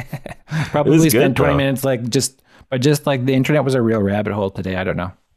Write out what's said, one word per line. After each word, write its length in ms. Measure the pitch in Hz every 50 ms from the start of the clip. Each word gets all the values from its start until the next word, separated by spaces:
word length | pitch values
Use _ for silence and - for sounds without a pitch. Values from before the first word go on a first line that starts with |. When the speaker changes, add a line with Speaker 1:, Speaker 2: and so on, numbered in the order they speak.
| 131 - - 135 - - - - - - 156 156 139 -
Speaker 1:
Probably 220 | - 147 147 - 151 160
Speaker 2:
It 20 |
was 120 | 160 156
Speaker 1:
spent 20 | 131
Speaker 2:
good, 220 | 117 147 139 127
Speaker 1:
twenty 180 | - 139 143 143
Speaker 2:
though. 40 | 143
Speaker 1:
minutes, 260 | 139 135 135 123 131
like, 240 | 135 131 113 120 120
just, 320 | 110 139 - - - _ _ _ _ - - _
but 120 | 135 127
just, 240 | 123 151 147 143 - 151
like, 180 | 139 131 123
the 80 | 135 135
internet 300 | 131 131 - 151 151 131
was 120 | 135 131
a 60 | 131
real 200 | 117 110 113 110
rabbit 320 | 98 98 101 104 107 107 101
hole 160 | 104 101 98
today. 260 | - - 90 95 92
I 80 | 92 95
don't 140 | 92 82 80
know. 140 | 87 90 - - _ _ _